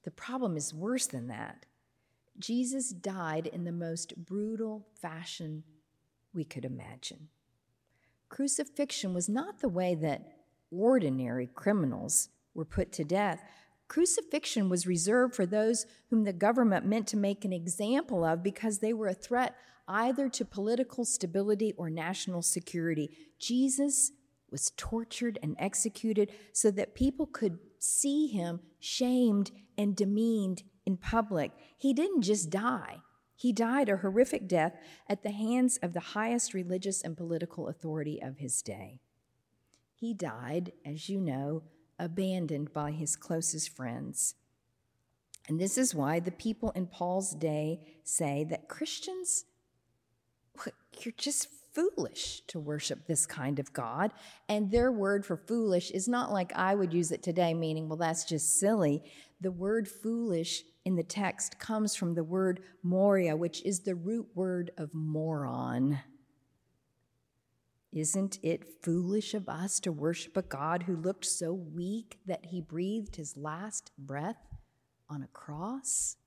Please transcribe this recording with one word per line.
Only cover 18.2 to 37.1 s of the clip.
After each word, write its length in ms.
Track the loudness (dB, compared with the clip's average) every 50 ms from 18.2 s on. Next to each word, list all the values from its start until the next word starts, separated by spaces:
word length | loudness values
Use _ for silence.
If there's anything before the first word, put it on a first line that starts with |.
| 4
of 180 | 2 2 2
because 380 | 0 -2 -2 0 -2 -2 0 0
they 120 | 0 0
were 140 | 0 0 0
a 80 | -2 -2
threat 420 | -4 -4 -2 0 0 0 0 -4 -10 -20 -20 -20 _ _
either 420 | -2 0 2 2 2 2 2 2 0
to 160 | 0 -2 -4
political 600 | -4 -2 -2 0 2 2 2 0 -2 -2 -4 -2
stability 680 | 0 0 -2 -2 0 0 0 2 2 2 2 2 0 0 -2
or 100 | -4 -4
national 540 | -2 -2 -2 -4 -4 -4 -4 -4 -2 0
security. 760 | 0 0 0 0 -4 -4 -4 -2 0 0 0 0 -2 -4 -8 -18 -20 -20 _ _
Jesus 720 | -4 0 2 4 4 4 4 2 2 2 4 4 2 2 0 _ _ _ _ _ _ _
was 220 | -6 -4 -4 -4 _
tortured 640 | -4 -6 -4 -4 -4 -4 -6 -4 -2 -2 -2 -2 -2
and 140 | -4 -4 -4 -2
executed 760 | -2 -2 0 0 -2 -2 -4 -2 -2 0 4 4 2 2 0 -18 -20 -4
so 180 | -2 4 4 4
that 220 | 4 2 -4 -4 0
people 320 | 2 2 2 2 0 -4
could 320 | -4 -2 0 0 0 0 -2 -12 -20 _ _
see 480 | -2 0 2 2 2 4 4 4 2
him 340 | 2 2 0 0 -2 -4 -6 -8 -14 _ _
shamed 720 | -8 -6 -2 0 2 4 4 6 6 6 6 4 2 0 -4 -18 -20 _ _
and 180 | 0 0 0 2
demeaned 680 | 2 2 2 4 2 4 4 2 2 2 0 -2 -4 -8 -20 _ _ _
in 100 | -2 -2
public. 560 | -2 -2 2 2 2 2 2 0 0 0 -2 -4 -12 -20 -20 _
He 160 | _ 2 4
didn't 300 | 4 4 2 4 4 2
just 280 | 4 4 4 2 2 0
die. 480 | -2 0 0 0 -2 -2 -6 -10 -14 -16 -18 _ _ _ _ _ _
He 160 | 0 0 2
died 360 | 2 4 2 4 4 4 4 4
a 80 | 4
horrific 500 | 2 2 2 6 6 6 6 4 -4 0
death 280 | 2 4 4 4 2 0 -6 -18 -20 -20 -20 _ -2
at 140 | -2 -2
the 100 | -2 -6
hands 440 | -4 -2 0 2 4 4 4 4 4 0
of 100 | -2 -2
the 80 | -2 -4
highest 540 | -6 -4 -2 -2 0 0 0 0 0 0 -2
religious 480 | -4 -2 0 -2 0 0 0 -2 -2
and 140 | -4 -6